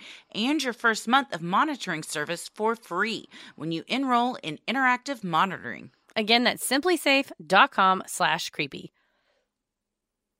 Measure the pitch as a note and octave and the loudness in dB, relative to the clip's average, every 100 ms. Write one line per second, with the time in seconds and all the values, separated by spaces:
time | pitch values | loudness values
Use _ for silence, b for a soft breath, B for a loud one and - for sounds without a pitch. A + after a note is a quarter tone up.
0 | B B B - A#3+ D4+ C4 G#3+ A#3 G#3+ | B B B -4 0 0 -2 0 0 0
1 | A3 C4 C4 E3+ E3+ G3+ D4+ C4+ F#3+ D#3+ | 2 2 2 -6 -2 0 0 -2 -6 -8
2 | - D3+ D3 E3+ - - G#3+ A3+ - F3 | -6 -6 -6 -6 -10 -4 -2 -2 -6 -2
3 | A3 F#3+ - B B - D#3+ E3 - B3 | -2 -4 -10 B B -10 -6 -6 -4 -4
4 | C4+ A#3+ B3 - D#3+ D3+ - B3+ B3+ B3 | 2 2 2 -4 -8 -10 -4 0 2 0
5 | - C4 F#3 D#3+ F#3+ D3+ A2+ G2 - _ | -4 -8 -2 0 0 -2 -10 -12 -14 _
6 | _ - G#3 A#3 A#3+ F#3+ - C4+ F4+ E4+ | _ -4 4 4 4 0 0 0 2 2
7 | D4 C4+ C4+ - D#3 F#3+ C#4 - F#3+ F#3+ | 2 2 0 -8 2 6 6 6 4 4
8 | - - E3 E3 - - D3 - - _ | -2 -2 0 0 -4 -6 -8 -8 -16 _
9 | _ _ _ _ _ _ _ _ _ _ | _ _ _ _ _ _ _ _ _ _
10 | _ _ _ | _ _ _